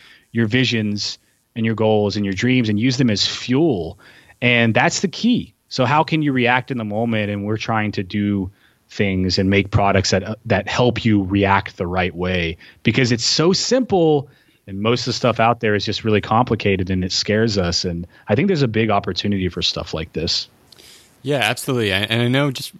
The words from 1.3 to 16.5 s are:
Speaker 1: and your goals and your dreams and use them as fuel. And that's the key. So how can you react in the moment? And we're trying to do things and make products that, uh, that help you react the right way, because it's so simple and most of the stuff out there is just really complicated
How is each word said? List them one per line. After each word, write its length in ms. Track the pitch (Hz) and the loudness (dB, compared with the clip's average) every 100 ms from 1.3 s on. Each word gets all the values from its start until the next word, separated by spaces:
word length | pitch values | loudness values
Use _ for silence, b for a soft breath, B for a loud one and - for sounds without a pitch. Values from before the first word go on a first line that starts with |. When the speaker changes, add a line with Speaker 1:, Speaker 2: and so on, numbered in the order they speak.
| _ _ | _ _
Speaker 1:
and 100 | 120 | -4
your 100 | 113 | -2
goals 420 | 107 110 107 104 107 | 2 2 4 2 0
and 80 | |
your 100 | 101 | -2
dreams 340 | 95 123 127 110 | 0 2 2 2
and 120 | 104 | 0
use 160 | 127 127 | 0 2
them 140 | 123 | 2
as 160 | 98 - | 2 -2
fuel. 720 | - - 131 165 98 80 - B B B B | -4 -2 2 2 0 -4 -10 B B B B
And 340 | 123 120 117 | 2 4 4
that's 260 | 113 160 - | 4 2 0
the 80 | 185 | -6
key. 460 | - 233 214 - _ - | -2 0 0 -2 _ -10
So 160 | - | -2
how 180 | 123 151 | 0 2
can 200 | 160 160 | 0 0
you 100 | 147 | 0
react 380 | 127 117 127 - | 2 2 2 -2
in 80 | 123 | -6
the 60 | |
moment? 460 | 107 104 117 110 104 | -4 -4 -2 -2 -2
And 140 | 101 | -4
we're 140 | 101 110 | -4 -4
trying 340 | - 110 107 | -2 -2 -2
to 100 | 107 | -4
do 480 | 90 104 101 101 95 b b b _ | -4 -2 0 -2 -4 b b b _
things 500 | - 101 92 92 95 | -4 -2 0 0 0
and 100 | 95 | 2
make 220 | 98 98 | 2 2
products 400 | - 98 98 - | 2 4 2 2
that, 120 | 95 | 0
uh, 120 | 107 110 113 | -2 -8 -2
that 220 | 98 - | -2 0
help 360 | - 123 113 | 0 0 2
you 180 | 113 101 | 2 2
react 540 | 95 101 98 98 - - | 2 2 4 2 0 -8
the 100 | 87 | -4
right 280 | 92 90 | -2 -4
way, 440 | 85 90 90 82 80 B B | -2 -2 -2 -2 -6 B B
because 300 | 123 107 120 | 0 2 2
it's 120 | 117 | 0
so 280 | - - 165 | 0 2 2
simple 760 | 185 - 254 - 190 160 147 139 b b b - | 2 2 0 2 2 4 2 -2 b b b -12
and 140 | 98 | -4
most 220 | 107 123 | 0 0
of 40 | 127 | -2
the 60 | |
stuff 260 | - - - | -2 0 2
out 200 | 117 117 | 2 2
there 140 | 110 | 0
is 100 | 104 | 0
just 200 | 107 98 | -2 -4
really 160 | 110 107 | 0 0
complicated 680 | - 110 123 | 2 2 2